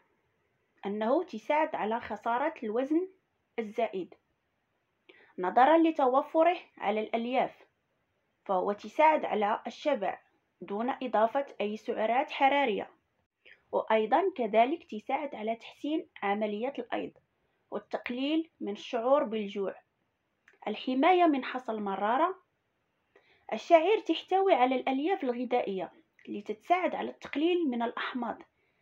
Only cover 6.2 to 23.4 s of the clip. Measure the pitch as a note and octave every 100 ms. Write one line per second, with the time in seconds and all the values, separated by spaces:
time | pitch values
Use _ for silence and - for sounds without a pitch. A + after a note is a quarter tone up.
6.2 | D4 D#4+ E4 E4+ - - G3 G#3+ A3 A#3
7.2 | A#3+ B3+ E3 - _ _ _ _ _ _
8.2 | _ _ - F#3 F#3 G3+ G#3+ - D#4 D4+
9.2 | - G3+ G3+ A#3 A#3+ - D4+ B3+ F#3 -
10.2 | _ _ _ - F3 G3+ B3 - B3+ B3+
11.2 | A3 C#4 C#4 - G#3 G#3+ - A3 A3 A#3+
12.2 | D4+ - C4+ C#4+ C4 G3 - _ _ _
13.2 | _ _ - _ _ G3+ - A3 G#3+ C#4
14.2 | F#4+ F4 A3 A3 A#3+ E4+ - G#3+ - C4+
15.2 | C#4+ A3 G#3+ A3+ - - C#4+ D#4+ - -
16.2 | G3+ G#3 G#3+ G#3 B3 C#4 - G#2 F2+ -
17.2 | _ _ _ _ _ G#3 - - - B3
18.2 | C#4 D#4+ E4 - - G#3 - A#3+ A#3+ C#4+
19.2 | B3+ A3 G3+ G3+ F#3 - _ _ _ _
20.2 | _ _ _ _ - G#3+ - B3+ D#4 F4+
21.2 | E4+ C4+ B3+ B3+ - A3 G3+ G3 G#3 B3+
22.2 | F4 F#4+ _ _ _ _ _ _ _ _
23.2 | _ _